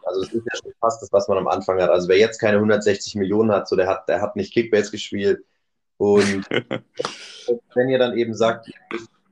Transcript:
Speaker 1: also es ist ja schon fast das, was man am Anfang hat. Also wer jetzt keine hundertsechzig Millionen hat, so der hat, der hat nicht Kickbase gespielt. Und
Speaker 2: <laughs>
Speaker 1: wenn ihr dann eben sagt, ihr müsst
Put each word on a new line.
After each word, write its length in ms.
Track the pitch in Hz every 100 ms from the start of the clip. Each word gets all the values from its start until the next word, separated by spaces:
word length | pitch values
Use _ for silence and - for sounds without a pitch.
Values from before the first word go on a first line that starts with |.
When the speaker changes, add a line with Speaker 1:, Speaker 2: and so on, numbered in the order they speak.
Speaker 1:
also 180 | - 95
es 100 | 95
ist 140 | 113 113
ja 60 | -
schon 160 | 101 -
fast 220 | 113 -
das, 100 | 101
was 160 | 101 98
man 80 | 95
am 120 | 82
Anfang 340 | 95 98 92
hat. 80 | 90
Also 180 | 90 87
wer 80 | 92
jetzt 220 | 110 -
keine 220 | 107 104
hundertsechzig 540 | 107 104 107 98 -
Millionen 380 | 101 95 104 110
hat, 160 | 98 -
so 80 | 98
der 120 | 92
hat, 200 | - -
der 140 | 90
hat 140 | 104 104
nicht 180 | 101
Kickbase 360 | 120 117 104 104
gespielt. 540 | 107 - 101 98 92 - _ _ _ _ -
Und 480 | 101 104 101 98 -
Speaker 2:
<laughs> 1200 | 135 - - - - - - - - - 120 -
Speaker 1:
wenn 160 | 123 131
ihr 80 | 127
dann 180 | 120 110
eben 160 | 117
sagt, 360 | 110 113 113 -
ihr 60 | - -
müsst 200 | 113 113 _ _